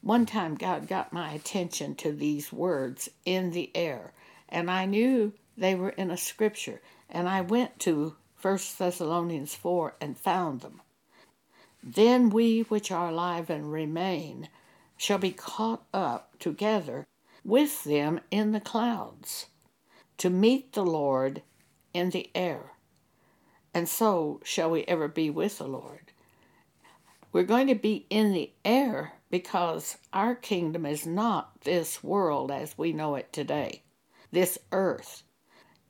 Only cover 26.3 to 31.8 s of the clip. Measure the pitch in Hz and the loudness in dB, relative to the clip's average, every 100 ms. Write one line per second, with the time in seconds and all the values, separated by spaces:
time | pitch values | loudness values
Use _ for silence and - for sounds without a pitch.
26.3 | _ _ _ _ _ - _ _ _ - | _ _ _ _ _ -20 _ _ _ -2
27.3 | - 180 233 269 233 214 208 - 214 214 | 0 4 4 4 4 2 0 0 2 4
28.3 | 190 - _ - 247 269 139 156 - _ | 2 -2 _ 2 2 2 -2 -6 -12 _
29.3 | 180 180 190 175 160 - - _ - 214 | -4 -2 -2 0 -2 -6 -12 _ 0 0
30.3 | 247 - 190 170 165 151 147 160 170 226 | 0 -2 0 0 -2 -2 -4 -2 0 2
31.3 | 185 - _ - 175 | 0 -2 _ 0 0